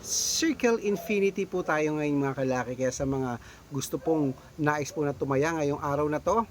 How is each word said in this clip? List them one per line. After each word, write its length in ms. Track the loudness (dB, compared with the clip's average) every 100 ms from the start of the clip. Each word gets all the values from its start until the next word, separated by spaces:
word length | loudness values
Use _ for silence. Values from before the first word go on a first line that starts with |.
Circle 800 | -4 -2 0 0 0 2 2 2
Infinity 640 | 0 -2 0 2 2 2 -2
po 160 | -2
tayo 320 | 0 2 2 0
ngayon, 240 | 0 2
mga 160 | 0 0
kalaki. 480 | 0 0 -2 0
Kaya 80 | -2
sa 160 | 0 -2
mga 320 | 0 -2 -4 -8 -20 -10
gusto 240 | -8 -4 -4
pong 400 | 0 2 2 -2 -12 -2
nais 320 | 0 0 -4
po 160 | -2 -2
na 80 | -2
tumaya 400 | 0 2 2 2
ngayong 240 | 0 0
araw 320 | -2 0 0
na 80 | 0
to 240 | 2 0 0